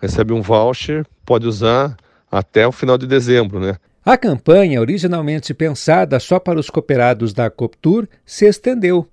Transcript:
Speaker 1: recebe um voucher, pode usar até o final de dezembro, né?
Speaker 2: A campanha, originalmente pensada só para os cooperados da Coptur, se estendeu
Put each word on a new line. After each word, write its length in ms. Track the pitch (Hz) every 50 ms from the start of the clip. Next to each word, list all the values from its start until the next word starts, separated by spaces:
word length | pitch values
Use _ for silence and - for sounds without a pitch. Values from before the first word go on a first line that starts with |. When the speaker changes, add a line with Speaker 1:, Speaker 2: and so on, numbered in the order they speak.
Speaker 1:
recebe 320 | - 98 - - 110 110 113
um 80 | 113
voucher, 640 | 101 95 113 107 110 123 123 - - - 151 156 151 - _ _ _
pode 220 | - 127 113 113
usar 480 | 117 110 98 117 113 120 131 139 143 120 - _ _ _ _ _ _
até 360 | - 98 95 - - 107 113
o 40 | 123
final 260 | 127 - - 127 127
de 80 | 123 127
dezembro, 540 | 127 135 135 123 120 123 120 113 95 101 92
né? 160 | 95 98 95 - _ _ _ _ _
Speaker 2:
A 120 | 202 254
campanha, 640 | 247 - 208 143 117 - 160 165 196 196 170 139 120
originalmente 720 | 113 120 185 196 175 175 175 165 151 147 156 156 - - 147
pensada 640 | - 160 160 139 - - 160 160 185 185 147 135 123
só 200 | - - 180 185
para 200 | - 180 170 160
os 100 | 143 -
cooperados 640 | - 123 - - 143 123 120 123 127 107 117 110 101
da 160 | - 117 110
Coptur, 580 | - - 123 110 - _ - 156 190 233 226 - _ _ _
se 200 | _ - - 208
estendeu 640 | 208 202 - - 247 254 240 190 175 180 175 170 -